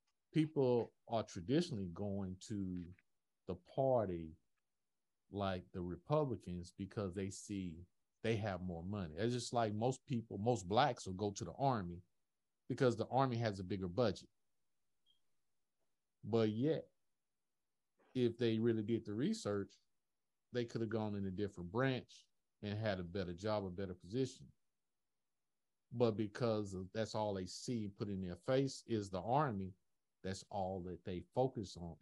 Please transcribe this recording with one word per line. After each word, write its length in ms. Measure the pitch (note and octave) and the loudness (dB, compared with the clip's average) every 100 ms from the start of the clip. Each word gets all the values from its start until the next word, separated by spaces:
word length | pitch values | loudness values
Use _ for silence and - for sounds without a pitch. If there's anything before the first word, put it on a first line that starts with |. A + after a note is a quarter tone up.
| _ _ _ | _ _ _
people 600 | D#3 D#3 D3 C3 A#2+ G#2+ _ - | 2 2 4 6 6 2 _ -2
are 140 | A#2 | -2
traditionally 640 | G#2+ G2 F2 D3 F3 G#2+ F#2 | 0 -6 2 2 2 -2 -4
going 420 | E2+ G2+ G2 F#2+ F#2 - | -4 -2 -2 -4 -6 -6
to 360 | G#2+ F#2+ F2+ F2 F2+ _ _ _ _ - | -4 -2 -4 -8 -14 _ _ _ _ -10
the 60 | - - | -10 -6
party 640 | - C3+ B2 G2+ E2+ E2 E2 _ _ _ _ _ _ _ _ _ | 0 2 4 2 -2 -6 -12 _ _ _ _ _ _ _ _ _
like 340 | G2 G2 F#2 - | -2 0 -2 -4
the 80 | F#2+ | -6
Republicans 920 | F2+ E2+ - D3+ C#3+ G#2+ - F2 F2 - | -4 -6 0 2 2 -2 -4 -6 -8 -8
because 380 | G2 A2 G2 | -6 -4 -4
they 160 | F2+ G2 | -2 -6
see 560 | - - G2+ F#2 D#2+ F2 _ _ _ | -6 -6 -6 -6 -8 -16 _ _ _
they 140 | A2 A2+ | -2 0
have 240 | G#2 F2+ | 0 -2
more 200 | F2+ E2 | -4 -6
money. 300 | F2 G#2 E2+ D#2 | -4 -4 -4 0
It's 160 | A#2 | 0
just 200 | B2 - | 0 0
like 200 | A#2+ A2+ | 2 2
most 300 | G#2 A#2+ C3+ - | 2 0 0 -2
people, 320 | A#2 A2+ G#2 | -4 -2 0
most 300 | A2+ A2+ F2+ | 2 2 4
blacks 380 | A2 C#3+ A#2+ - | 6 6 2 -6
will 80 | |
go 160 | F#2 G#2 | -2 -2
to 140 | G2+ | -2
the 80 | F2 | -8
army 500 | D2 C3+ A#2 F2 F2 - _ _ _ _ _ - | 0 2 2 -2 -8 -14 _ _ _ _ _ -8
because 280 | A#2 C3 A2 | 4 4 4
the 100 | - | 0
army 280 | B2 C3+ A#2 | 2 2 2
has 220 | A2+ G2 | 0 0
a 40 | |
bigger 240 | F2+ G2+ F#2 | -4 -4 -2
budget. 400 | F#2 A#2 F2+ - _ _ _ _ _ _ _ _ _ _ _ _ _ _ _ _ _ _ _ | 2 2 2 -10 _ _ _ _ _ _ _ _ _ _ _ _ _ _ _ _ _ _ _
But 280 | G#2+ A2+ A2 | 2 6 6
yet, 360 | A2 C#3+ C#3 - _ _ _ _ _ _ _ _ _ _ _ _ | 4 2 2 -4 _ _ _ _ _ _ _ _ _ _ _ _
if 220 | B2+ A#2+ A2+ | 2 2 4
they 220 | A#2+ A2+ | 2 4
really 240 | A#2 A2 | 4 2
did 240 | G#2+ A2+ G#2 | 2 0 0
the 80 | |
research, 580 | G#2 E3 A3 G#2 G2+ G2 - _ _ _ _ _ _ _ | -2 0 0 0 -2 -2 -10 _ _ _ _ _ _ _
they 120 | B2 A#2 | -4 -2
could 160 | A#2 | -2
have 80 | A2+ | 0
gone 240 | A2 G#2+ | 0 0
in 100 | G2+ G2 | 0 -2
a 40 | |
different 420 | F#2 G2+ - F2 | -2 -4 -4 -4
branch 540 | G#2+ C3+ B2+ - - _ _ _ _ | 2 2 0 -4 -20 _ _ _ _
and 160 | G#2+ G#2 | -4 0
had 220 | A2 F#2 | 2 2
a 40 | |
better 280 | F2 F#2+ F2+ | -2 -2 -2
job, 320 | F2 G#2+ G#2+ | -2 0 0
a 60 | F#2+ | -2
better 240 | F2+ F#2+ | -4 -6
position. 520 | F2+ F2 A#2 C3 - - _ _ _ _ _ _ _ _ _ _ _ _ _ _ | -8 -6 -2 -2 -4 -20 _ _ _ _ _ _ _ _ _ _ _ _ _ _
But 200 | A#2+ A#2+ G#2 | 2 2 4
because 580 | G#2 - A#2+ A2 G2+ | -2 0 0 0 -2
of, 140 | F#2 F#2 | -6 -6
that's 220 | A2 G#2+ | -4 -2
all 200 | G#2+ G#2+ | 0 0
they 120 | G2 F#2 | -2 -4
see 420 | - - A#2+ G#2 G2 | -8 -4 -4 -4 -6
put 100 | G#2 | -4
in 120 | F#2+ | -4
their 160 | F#2 E2+ - | -4 -6 0
face 380 | C3 C3+ - - | 2 2 -4 -2
is 240 | A2+ G2 | -2 0
the 100 | F#2+ | -4
army, 500 | G2+ C3+ D3 G2+ F#2 - _ _ _ _ | 0 2 2 -2 -6 -10 _ _ _ _
that's 220 | F#2 F#2+ - | -6 -6 -6
all 320 | G#2 F#2 F#2+ | -4 -2 -4
that 220 | F2 E2+ | -6 -8
they 180 | - F2+ - | -6 -6 -4
focus 420 | - C3 B2 G2 E2+ | 0 0 0 -8 -8
on, 200 | E2+ D#2+ | -10 -8